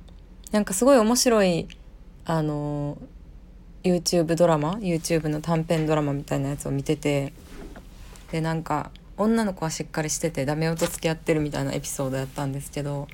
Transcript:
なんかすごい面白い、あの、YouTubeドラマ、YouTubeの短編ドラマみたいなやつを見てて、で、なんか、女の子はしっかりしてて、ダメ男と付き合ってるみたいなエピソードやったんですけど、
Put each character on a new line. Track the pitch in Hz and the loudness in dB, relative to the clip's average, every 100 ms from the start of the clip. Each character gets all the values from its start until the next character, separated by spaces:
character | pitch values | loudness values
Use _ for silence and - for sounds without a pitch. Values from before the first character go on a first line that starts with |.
| - - - - - | -20 -20 -20 -20 -2
な | 208 | 0
ん | 202 | 0
か | |
す | 196 | 4
ご | 247 | 8
い | 277 | 8
面 | 214 247 | 8 4
白 | 254 226 | 6 6
い、 | 190 165 - - - - - - - | 6 2 -2 -10 -20 -20 -20 -12 -2
あ | 165 | 0
の、 | 151 147 147 147 147 - - - - - - - - - | 0 -2 -2 -4 -4 -6 -12 -18 -20 -20 -20 -20 -20 -4
YouTube | 185 180 170 175 160 | 0 2 2 2 2
ド | 165 170 | 4 6
ラ | 160 | 4
マ、 | 147 | 2
YouTube | 208 196 165 - 165 156 | -2 -2 -2 0 0 0
の | 151 | -2
短 | 156 165 | 0 0
編 | 160 165 156 | 2 2 2
ド | |
ラ | 156 | 2
マ | 147 | 0
み | 139 | -2
た | 143 143 | -2 -2
い | |
な | 139 | -2
や | 143 | -4
つ | 147 | -4
を | |
見 | 139 | -2
て | 135 151 | 0 0
て、 | 151 143 139 - - - - - - - - - - | 0 0 -2 -8 -16 -14 -14 -16 -18 -18 -18 -18 -8
で、 | 165 | -4
な | 160 | -2
ん | 160 | -2
か、 | 165 151 - - - - | -2 -4 -4 -12 -10 -2
女 | 208 226 | 2 2
の | 220 | 2
子 | 185 | -2
は | 160 | -4
し | - | -4
っ | 156 | -4
か | - | -4
り | 156 | -2
し | - | -2
て | 165 | -2
て、 | 160 | -2
ダ | 135 151 | -2 0
メ | 160 | 0
男 | 165 170 | 0 -2
と | |
付 | - | 0
き | 165 | -2
合 | |
っ | 160 | 0
て | - | 0
る | 160 | 0
み | 147 | 0
た | 147 | -2
い | |
な | 139 | -2
エ | - | -4
ピ | 139 | -6
ソ | - 135 | -4 -2
ー | |
ド | 131 | -2
や | |
っ | 135 | -4
た | - | -4
ん | 139 | -4
で | 139 | -4
す | 143 | -8
け | - | -6
ど、 | 143 143 139 | -6 -6 -8